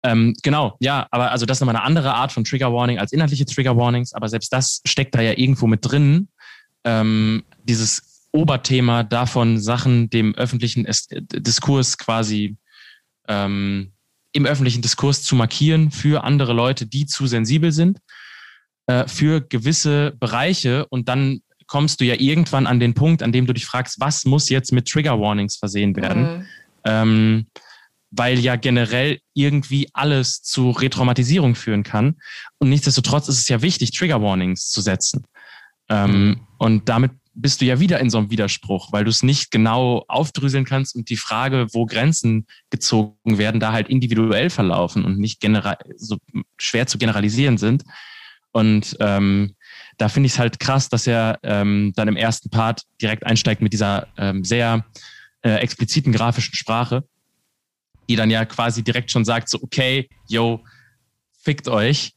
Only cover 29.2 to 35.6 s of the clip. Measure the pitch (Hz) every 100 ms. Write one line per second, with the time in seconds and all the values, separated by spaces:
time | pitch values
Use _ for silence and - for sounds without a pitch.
29.2 | _ - 143 143 135 139 139 - 143 139
30.2 | 127 - - - 127 117 131 - 123 120
31.2 | 123 175 139 117 - 104 101 110 127 165
32.2 | - - - _ 135 139 139 131 123 147
33.2 | - 131 - 120 151 175 - - 180 131
34.2 | 104 95 92 92 - - 101 92 - -
35.2 | - _ - -